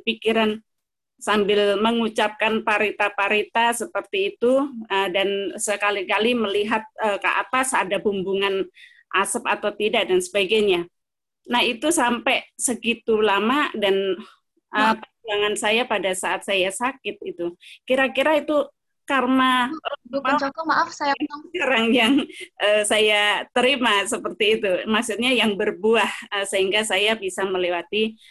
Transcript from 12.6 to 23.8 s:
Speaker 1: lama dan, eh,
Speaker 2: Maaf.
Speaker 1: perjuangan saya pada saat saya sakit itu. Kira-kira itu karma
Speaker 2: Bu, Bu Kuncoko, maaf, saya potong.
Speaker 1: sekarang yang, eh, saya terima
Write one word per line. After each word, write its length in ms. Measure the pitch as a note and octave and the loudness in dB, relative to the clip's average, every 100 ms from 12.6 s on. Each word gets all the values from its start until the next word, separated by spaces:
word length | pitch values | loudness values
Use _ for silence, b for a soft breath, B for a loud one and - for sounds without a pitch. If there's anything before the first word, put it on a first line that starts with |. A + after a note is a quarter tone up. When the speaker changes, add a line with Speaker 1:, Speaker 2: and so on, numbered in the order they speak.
| - A3+ A3 A3+ - A3 | -6 -4 -4 -4 0 2
Speaker 1:
lama 480 | G#3+ G3 A3 C#4+ D4 A3+ | 2 2 2 0 0 0
dan, 180 | G3 G3 G3 F#3 B B _ _ _ | 0 2 0 -4 B B _ _ _
eh, 60 | G#3+ | 0
Speaker 2:
Maaf. 260 | A3 A3 | 2 0
Speaker 1:
perjuangan 500 | - _ - G#3 G#3 | -6 _ -6 -2 0
saya 280 | G#3 G#3+ A3 | 0 0 0
pada 260 | A#3+ G#3 F#3+ F#3 | 0 -2 -2 -2
saat 320 | F3+ F#3 - | -4 -4 -2
saya 240 | G3 F#3 | 0 0
sakit 480 | F#3+ B3 C4+ G3+ - | -2 -4 -6 -10 -10
itu. 320 | G3 F3 E3+ F3 B B | -10 -8 -8 -8 B B
Kira-kira 560 | - B3+ C4+ B3+ C#4+ D4+ | -2 0 2 2 2 2
itu 260 | D4 D4 - _ _ _ | 2 0 0 _ _ _
karma 640 | - C4+ B3 C4 C4 B3+ B3 D#4 - C#4+ - | -2 0 2 4 4 2 0 -4 -10 -10 -8
Speaker 2:
Bu, 120 | C4+ | -6
Bu 0 | |
Kuncoko, 400 | C4 C#4+ C#4 D#4+ | 0 0 -2 -4
maaf, 320 | D#4+ C#4 E4 | -2 0 -2
saya 160 | - D4 C#4 | -2 -2 -2
potong. 240 | D4 D4 - | -4 -8 -10
Speaker 1:
sekarang 360 | F4+ C4+ B3 A3+ | -4 0 2 2
yang, 240 | A#3+ A3+ C#4 - B B - | 4 4 2 0 B B -2
eh, 200 | G3+ G#3+ G#3 | 2 2 2
saya 580 | A3 G#3+ G#3 G#3 F#3 - | 2 4 4 2 0 -2
terima 560 | - B3 C4+ | 0 2 2